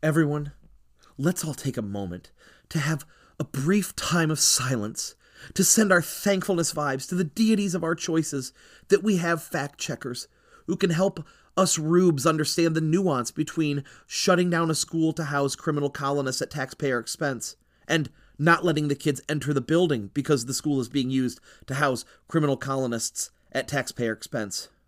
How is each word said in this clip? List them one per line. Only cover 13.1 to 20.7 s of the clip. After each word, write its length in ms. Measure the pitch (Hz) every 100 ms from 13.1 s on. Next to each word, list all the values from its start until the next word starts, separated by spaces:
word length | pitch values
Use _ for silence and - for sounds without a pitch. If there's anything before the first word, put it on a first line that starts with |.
| 135 117
between 520 | - 156 - 156 143 - - _
shutting 440 | - - 180 180
down 200 | 170 165
a 60 | 156
school 360 | - 165 160
to 100 | 156
house 320 | 151 143 139 -
criminal 340 | - 147 143
colonists 520 | - 139 143 135 127
at 100 | 135
taxpayer 480 | 151 135 - 143 123
expense 560 | 113 - 147 127 - - _ _ -
and 220 | 160 135 _ _ _
not 280 | 151 165 180
letting 240 | 151 151
the 60 | 143
kids 260 | 156 139 -
enter 260 | 151 135
the 80 | 143
building 500 | 120 165 180 135 101
because 320 | - 131 143 117
the 80 |
school 260 | 127 151